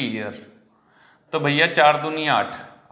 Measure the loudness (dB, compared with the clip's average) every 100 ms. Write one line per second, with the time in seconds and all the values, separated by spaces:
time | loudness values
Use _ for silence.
0 | -4 -6 -8 -12 -18 _ _ _ _ _
1 | _ _ _ -4 0 2 2 4 4 4
2 | -2 -4 0 0 -2 -8 -18 -20 _